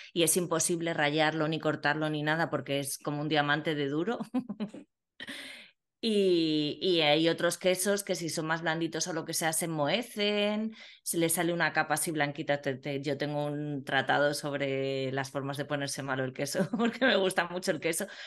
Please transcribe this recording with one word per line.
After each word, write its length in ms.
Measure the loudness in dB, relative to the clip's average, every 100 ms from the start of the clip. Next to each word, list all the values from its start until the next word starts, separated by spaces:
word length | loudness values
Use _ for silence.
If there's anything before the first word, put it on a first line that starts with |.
| -6
y 100 | 2
es 140 | 2 4
imposible 560 | 2 0 0 0 -2
rallarlo, 540 | 0 2 4 2 2 0
ni 120 | 0
cortarlo, 500 | 0 0 0 0 0
ni 120 | -2
nada, 260 | 0 0 0
porque 300 | -2 -2 -2
es 200 | -2 -6
como 220 | -4 -4
un 60 | 0
diamante 480 | 2 2 2 0 -2
de 120 | 0
duro. 300 | -2 -2 -4 -4
<laughs> 540 | -6 -6 -8 -10 -10 -20 _ _ -18 -14 -12 -14 -16 -20 _ _ _
Y, 800 | 0 4 6 6 4 2 0 0
y 200 | 2 4
hay 260 | 6 6 4
otros 300 | 4 0 2
quesos 480 | 2 2 2 0 0
que 100 | -4
si 140 | -2
son 180 | -2 -2
más 140 | -2
blanditos 440 | 0 0 -2 -2 -4
o 40 |
lo 120 | -4 -4
que 80 |
sea, 180 | -2 0
se 140 | 0 -2
enmohecen, 1080 | 0 0 0 -2 -2 0 2 2 0 -4 -6 -18 -12
se 140 | -4 0
le 100 | 2
sale 240 | 2 0
una 220 | 2 2
capa 220 | 2 0 0
así 160 | 0
blanquita. 500 | 0 0 -2 -2 0
Te, 140 | 0 -4
te, 260 | -4 -4
yo 160 | -2 -2
tengo 280 | -2 -2 -2
un 380 | -4 -4 -6
tratado 500 | -2 0 2 4 2
sobre 760 | 0 -2 -2 -2 0 0 -2 -2
las 180 | -4 -4
formas 280 | -4 -4 -4
de 80 | -4
ponerse 360 | -4 -4 -4
malo 220 | -4 -2
el 80 | -2
queso, 380 | -4 -4 0 0
<laughs> 80 | 0
porque 260 | -2 2 2
me 120 | 4
gusta 320 | 2 2 0
mucho 220 | -2 -2
el 100 | 0
queso, 260 | 0 -2 -4 -10